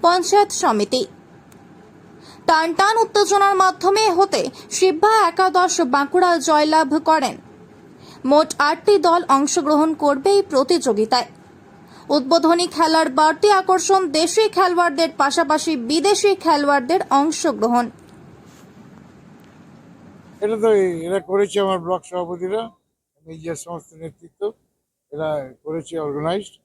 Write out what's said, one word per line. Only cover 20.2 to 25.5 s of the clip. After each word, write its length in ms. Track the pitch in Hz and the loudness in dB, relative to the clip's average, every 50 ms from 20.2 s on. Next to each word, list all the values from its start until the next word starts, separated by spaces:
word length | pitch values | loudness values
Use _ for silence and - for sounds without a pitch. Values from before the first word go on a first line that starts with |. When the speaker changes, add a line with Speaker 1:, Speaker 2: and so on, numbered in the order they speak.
| - - - - 202 | -20 -20 -14 -6 -4
Speaker 2:
এটা 140 | 208 226 220 208 | -4 -2 0 2
তো 60 | 226 214 202 190 | 2 2 2 2
এই, 80 | 185 175 165 160 | 0 -2 -6 -6
এরা 140 | 170 190 196 190 - | -4 -4 -4 -4 -2
করেছে 260 | 185 196 202 196 - 202 196 | -2 -2 -2 0 0 -2 -2
আমার 120 | 196 190 180 165 | 0 -2 -4 -2
ব্লক 180 | 170 185 180 - - | -4 -6 -6 -6 -8
সভাপতিরা, 500 | 180 180 180 170 180 170 175 185 196 220 233 226 _ _ _ _ _ _ _ _ _ _ 156 | -8 -8 -6 -6 -8 -8 -8 -6 -6 -6 -8 -8 _ _ _ _ _ _ _ _ _ _ _
মেজিয়ার 320 | 160 160 160 156 165 165 - - | -20 -20 -16 -12 -12 -10 -10 -12
সমস্ত 260 | 170 175 165 151 _ 165 160 | -14 -14 -14 -14 _ _ -18
নেতৃত্ব, 400 | 165 160 - _ - 165 _ _ - 415 440 _ _ _ _ _ _ _ _ _ _ _ - | -18 -18 -18 _ -20 -20 _ _ -8 -8 -8 _ _ _ _ _ _ _ _ _ _ _ -12
এরা 180 | 147 156 156 151 147 135 131 | -8 -6 -4 -4 -6 -8 -10